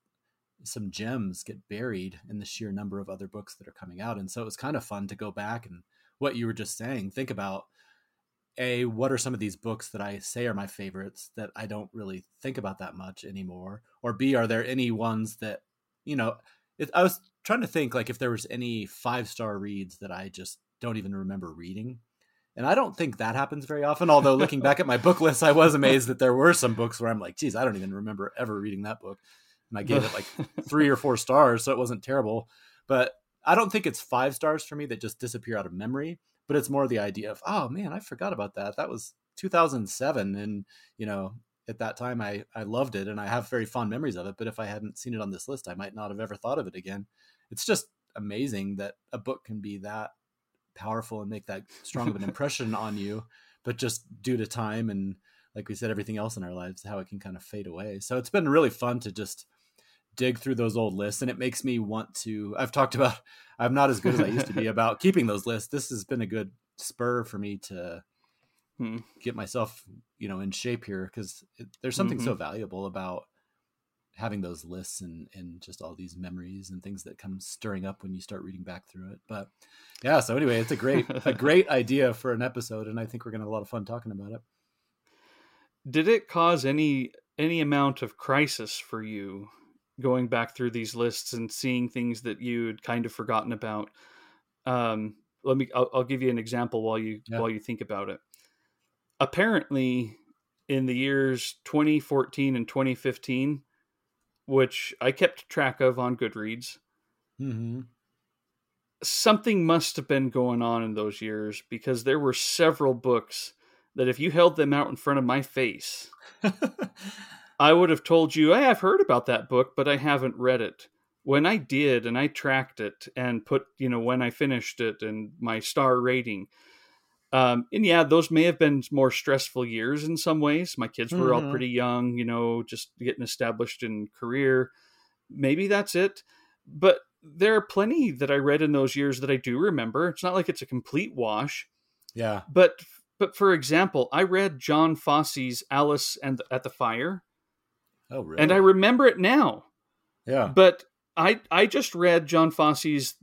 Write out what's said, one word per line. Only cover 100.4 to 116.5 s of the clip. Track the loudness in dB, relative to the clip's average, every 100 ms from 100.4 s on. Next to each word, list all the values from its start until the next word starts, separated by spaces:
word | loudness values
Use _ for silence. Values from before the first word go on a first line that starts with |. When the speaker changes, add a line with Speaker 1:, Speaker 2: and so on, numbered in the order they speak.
| _ _ -4
Speaker 2:
in | -2 0
the | 0
years | 0 2 2 0 -4 -12
twenty | -2 2 4 2
fourteen | 2 0 0 0 0 0
and | -2
twenty | -2 0
fifteen, | 0 -4 -4 -4 -2 -2 -2 -8 _ _ _ _ _ _ _ 0
which | 4 4 0 -10 -2
I | -2
kept | 2 2 0 -6
track | -2 -2 2
of | 2 2
on | -2 -2
Goodreads, | -4 -6 -8 -8 -12 -18 _ _ _ _ _ -10
Speaker 1:
Mm-hmm. | -8 -6 -6 -8 -12 _ _ _ _ _ _ _ _ _ _ _
Speaker 2:
something | -6 2 4 4 4 2 4
must | 4 2 -4
have | 0
been | 0 2
going | 0 0 2
on | 0 0
in | -2
those | -4 -4 -6
years, | -6 -6 -6 -8 -12
because | -8 -4 -2
there | 0 2
were | 2
several | 0 -2 4 4 4 2
books | 2 2 0 0 -10 -14 -16 _ _ _ -2
that | 0
if | 0
you | 0
held | 6 6 6
them | 4
out | 2 0
in | -2
front | 0 2
of | 2
my | 0
face, | -2 0 -2 -2 -10 -12 -14 -20 -20 -2 -2